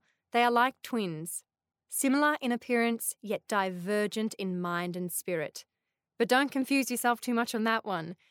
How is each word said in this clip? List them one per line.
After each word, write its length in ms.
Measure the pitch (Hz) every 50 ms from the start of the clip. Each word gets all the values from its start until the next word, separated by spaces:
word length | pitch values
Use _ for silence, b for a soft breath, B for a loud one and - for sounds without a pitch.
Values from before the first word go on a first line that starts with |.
| _ _ _ _ _ _
they 100 | - 233
are 80 | 240 240
like 240 | 240 233 247 262 - _
twins. 640 | - - 254 226 202 175 160 156 165 - - - - _ _ _ _ _ _ _ _ _
Similar 480 | - - - 269 262 285 294 294 302 -
in 100 | 269 240
appearance, 640 | 240 233 - - 247 240 233 233 233 226 - - - -
yet 200 | - 202 208 - - -
divergent 880 | 220 202 190 190 185 180 175 190 208 208 208 208 - 220 214 220 -
in 260 | - 190 190 180 180
mind 360 | 180 175 175 175 180 180 175
and 160 | 180 180 175
spirit. 520 | - - - - 180 160 147 - - - - _ _ _ _ _ _ _ _ _ _ -
But 100 | 226 -
don't 220 | 247 262 285 269
confuse 400 | - 269 262 - 277 269 254 -
yourself 300 | 247 233 - 240 240 -
too 140 | - 254 240
much 200 | 226 240 - -
on 80 | 220 220
that 200 | 226 226 220 -
one. 320 | 214 190 170 160 165 180 - _ _